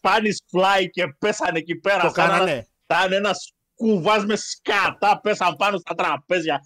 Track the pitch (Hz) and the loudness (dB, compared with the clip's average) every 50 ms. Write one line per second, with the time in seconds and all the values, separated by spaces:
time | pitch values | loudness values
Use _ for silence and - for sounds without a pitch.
0 | - 196 190 226 214 214 185 - - _ - 180 185 190 196 196 185 175 - 180 | 0 2 2 2 2 0 -2 -2 -8 _ 0 2 2 4 4 2 0 -2 -2 -4
1 | 175 156 139 _ - 208 208 - 214 185 170 160 165 170 170 170 - 196 202 190 | -4 -4 -4 _ -2 -2 -2 0 -2 -2 -2 -4 -4 -6 -8 -4 0 0 0 2
2 | 175 165 - 175 165 175 190 185 190 180 151 123 110 - _ _ _ _ 165 170 | 2 0 0 2 0 2 2 2 0 0 -2 -4 -6 -12 _ _ _ _ 0 0
3 | 190 185 185 196 202 208 185 - - - _ _ _ _ _ _ 226 220 214 190 | 2 2 0 0 0 -2 -4 -4 -8 -16 _ _ _ _ _ _ 0 0 0 2
4 | 151 202 214 214 202 208 214 202 - - - - _ - 214 202 185 160 143 - | 2 2 2 2 2 0 -2 -4 -4 -8 -12 -10 _ -2 -2 0 0 -2 -2 0
5 | 196 202 202 196 - 208 208 196 190 180 156 - 202 202 202 185 - - 170 170 | 2 2 2 2 0 -2 -2 0 0 -2 0 0 -2 0 0 -2 -6 -8 -6 -4
6 | 185 170 147 139 - _ 175 180 160 160 147 139 - | -2 -2 -2 -4 -4 _ -2 -2 0 -2 -4 -4 -6